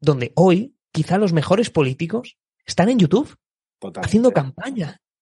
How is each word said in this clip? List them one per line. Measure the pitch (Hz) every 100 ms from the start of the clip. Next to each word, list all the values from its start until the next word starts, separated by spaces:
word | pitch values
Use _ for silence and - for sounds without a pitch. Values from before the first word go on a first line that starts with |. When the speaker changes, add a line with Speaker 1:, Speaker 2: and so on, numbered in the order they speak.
Speaker 1:
donde | 147 135 120 -
hoy | 185 180 247 _ _
quizá | 160 151 185
los | 208
mejores | 165 - 196 233
políticos | - 135 131 170 226 254 _ _ _ -
están | - 190
en | 254
YouTube, | 156 208 294 - _ _ _ _
Speaker 2:
Totalmente. | - 202 180
Speaker 1:
haciendo | 202 247
campaña, | 196 135 131 226 254 147 - _ _